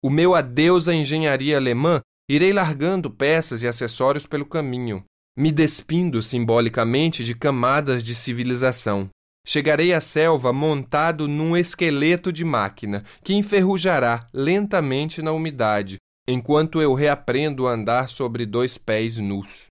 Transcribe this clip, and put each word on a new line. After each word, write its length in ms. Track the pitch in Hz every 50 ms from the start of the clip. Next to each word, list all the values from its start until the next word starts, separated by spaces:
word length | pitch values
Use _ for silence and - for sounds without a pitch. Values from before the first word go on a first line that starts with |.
| -
O 60 | 135
meu 240 | 139 156 170 180 185
adeus 540 | 170 143 123 120 139 156 170 180 180 160 175
à 80 | 170
engenharia 640 | 160 151 135 147 160 160 151 139 131 131 143 151 143
alemã, 440 | 135 127 120 120 139 165 170 139 - _ _ _ _ -
irei 240 | 139 151 175 190
largando 600 | 202 202 185 160 156 135 143 175 196 185 160 139
peças 500 | 107 - 135 143 160 165 156 - 127 113
e 60 | 117 123
acessórios 580 | 117 117 127 113 - - 131 135 143 147 139
pelo 200 | - - 147 143
caminho, 600 | 147 - 165 151 135 123 123 123 117 104 95 95 _ _ _ _ _ _ -
me 140 | 139 160
despindo 720 | 151 143 160 147 - - - - 156 170 180 175 - 117
simbolicamente 1000 | 110 - - 123 117 113 113 120 117 113 113 123 113 113 120 135 156 165 156 -
de 140 | 120 117 120
camadas 680 | 117 - 151 139 123 120 127 135 147 147 139 131 123
de 140 | 113 113 120
civilização. 920 | 117 - - 120 120 123 123 123 120 131 131 123 - - 113 101 101 98 95 - _ _ _ _ _ _
Chegarei 460 | - - 151 139 151 151 147 160 175
à 80 | 180 160
selva 540 | - - - 156 156 165 160 143 123 127 123
montado 760 | 135 151 156 151 143 127 - - 147 151 165 165 151 156 147
num 300 | 147 151 156 165 165 175
esqueleto 760 | 175 175 - - 180 165 151 139 143 160 175 175 - 185
de 140 | 170 151 170
máquina, 580 | 165 143 117 101 98 - - - 101 101 101 101 - - _
que 120 | _ - 190
enferrujará 960 | 208 202 202 208 196 185 190 196 185 165 190 170 143 127 120 117 117 117 - -
lentamente 880 | 131 139 151 175 202 208 202 208 185 156 139 131 135 147 156 - -
na 120 | 156 160 156
umidade, 640 | 160 160 160 143 127 117 107 107 104 101 95 95 98 _ _ _ _ _
enquanto 560 | - 127 127 117 - 147 151 160 156 - 165
eu 120 | 156 143 131
reaprendo 720 | 131 147 147 143 143 - - 120 135 151 156 143 131 127 127
a 60 | 120
andar 340 | 113 107 101 117 123 131 127
sobre 380 | - - 135 120 117 120 120
dois 320 | 104 104 120 123 127 - -
pés 400 | - - 110 107 113 113 113 113
nus. 480 | 107 98 98 98 98 - - - - _ _